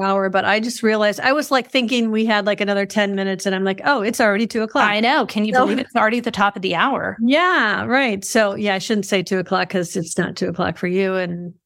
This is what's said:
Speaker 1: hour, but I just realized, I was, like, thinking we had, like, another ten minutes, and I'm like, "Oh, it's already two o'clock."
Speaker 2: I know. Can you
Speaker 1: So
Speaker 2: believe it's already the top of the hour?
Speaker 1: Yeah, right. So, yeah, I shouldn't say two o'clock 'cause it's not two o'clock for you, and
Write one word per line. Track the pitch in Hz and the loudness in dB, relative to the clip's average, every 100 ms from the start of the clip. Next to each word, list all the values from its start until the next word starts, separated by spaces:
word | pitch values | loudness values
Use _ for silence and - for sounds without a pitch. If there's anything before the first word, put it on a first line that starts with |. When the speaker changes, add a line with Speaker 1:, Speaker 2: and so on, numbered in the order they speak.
Speaker 1:
hour, | 196 196 190 | 0 0 2
but | 185 - | 0 2
I | 214 | 0
just | 233 240 | -2 -2
realized, | 220 214 208 190 | 0 2 2 0
I | 254 | 0
was, | 294 285 | 0 2
like, | 269 - | 0 0
thinking | 262 226 247 226 | 0 2 0 0
we | 220 226 | 0 2
had, | 208 202 | 2 0
like, | 202 | 0
another | 208 202 196 | 0 0 0
ten | 214 202 196 | 0 0 0
minutes, | 196 190 196 | -2 -4 -2
and | 190 | 0
I'm | |
like, | 190 190 | 0 0
"Oh, | - 277 | 0 0
it's | 202 247 | 0 2
already | 220 202 233 | 2 2 0
two | 226 | -2
o'clock." | 220 294 214 | -2 2 2
Speaker 2:
I | 208 | 2
know. | 226 294 214 | 2 2 0
Can | 214 | -2
you | 214 | 0
Speaker 1:
So | 254 254 | 2 2
Speaker 2:
believe | 269 | 0
it's | - 233 | -2 0
already | 214 240 | 2 0
the | 233 | -2
top | 202 202 208 | 0 0 0
of | |
the | 190 170 | -2 0
hour? | 240 247 - - | 2 0 -4 -2
Speaker 1:
Yeah, | 233 294 359 339 220 190 220 | 2 4 4 2 2 0 0
right. | 254 262 196 | 0 0 -2
So, | - 226 208 | -2 2 2
yeah, | 202 208 190 | 0 -2 -2
I | |
shouldn't | - 214 190 | 0 -2 0
say | 196 | -2
two | 170 190 | 0 -2
o'clock | 175 185 180 | 0 -2 0
'cause | 185 175 - | -2 -2 -4
it's | 165 - | -4 -2
not | 180 180 | -2 -2
two | 185 | -4
o'clock | 175 185 170 | -2 -4 -4
for | 180 | -2
you, | 185 190 185 | -2 0 -2
and | 175 175 175 - | -4 -6 -10 -16